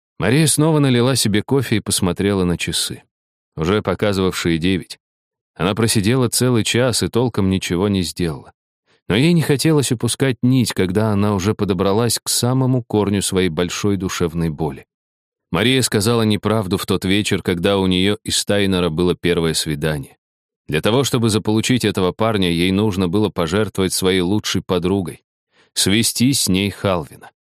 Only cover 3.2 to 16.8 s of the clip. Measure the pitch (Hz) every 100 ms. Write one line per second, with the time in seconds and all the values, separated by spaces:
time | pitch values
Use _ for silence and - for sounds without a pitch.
3.2 | _ _ _ - 82 104 101 90 104 98
4.2 | 92 - 85 82 87 92 - - _ _
5.2 | _ _ _ - 87 104 110 113 95 131
6.2 | 120 - 127 120 101 113 127 107 90 113
7.2 | 123 - 95 95 - 87 104 98 82 -
8.2 | 85 69 - _ _ _ _ _ - 98
9.2 | 156 175 139 139 160 151 123 120 117 -
10.2 | 135 123 123 131 107 - 92 95 110 98
11.2 | 104 101 92 107 95 92 98 101 120 -
12.2 | - - 120 131 127 127 - 107 98 101
13.2 | - 95 92 78 90 - 104 101 92 -
14.2 | 85 82 82 73 78 65 - _ _ _
15.2 | _ _ - 82 113 131 120 110 101 117
16.2 | 110 104 104 107 92 92